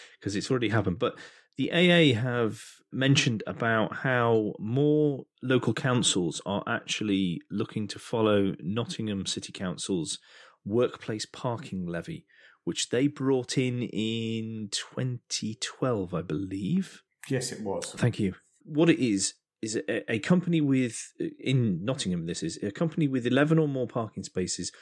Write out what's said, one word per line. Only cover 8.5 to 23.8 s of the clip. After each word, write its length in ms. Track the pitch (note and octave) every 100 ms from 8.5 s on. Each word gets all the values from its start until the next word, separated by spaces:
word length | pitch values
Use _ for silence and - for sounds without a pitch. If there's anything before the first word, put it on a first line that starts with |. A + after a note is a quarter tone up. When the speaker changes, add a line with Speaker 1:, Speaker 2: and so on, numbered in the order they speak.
| -
Speaker 1:
Nottingham 680 | D#2+ G#2+ A2+ - A2 G2 G2
City 260 | - -
Council's 640 | - F#2+ E2 - F#2+ D#2 - - - - _
workplace 640 | - A2 B2 - - A2 -
parking 600 | - B2+ A#2 - F#2+ F2
levy, 400 | E2+ F2+ D#2+ - _ - _
which 260 | - - -
they 160 | B2 C#3+
brought 480 | C#3+ C3+ C3+ A#2+ -
in 240 | B2+ B2
in 840 | A#2 - A2 A2+ A2+ A2+ A2+ A2+ G#2
twenty 840 | - - - C3 B2 - - G#2+ A2+
twelve, 540 | - - C3 A2+ F2+
I 80 | F2
believe. 800 | F2 D#2 F#2+ G2 G2+ F3+ F#3 - _ _ -
Speaker 2:
Yes, 220 | C3 -
it 100 | -
was. 300 | G#2+ G2 - -
Speaker 1:
Thank 220 | B2 -
you. 140 | G2 F2+ _ _
What 280 | - D3 E3+
it 80 | C3
is, 360 | B2 G2 F#2 - _ _
is 160 | A2 A2
a, 360 | - A2+ -
a 60 | A#2
company 400 | - F3+ F3 E3+
with, 520 | D3 C3+ B2+ - - _ E3 -
in 440 | - C3+ A#2 E2
Nottingham, 420 | G2+ C3+ G2+ F2 E2
this 160 | F2+
is, 200 | E2 E2
a 80 | G#2
company 380 | - E3+ E3+ D3
with 180 | C3 A#2+
eleven 320 | B2+ D3+ D#3+
or 80 | D3+
more 200 | C3+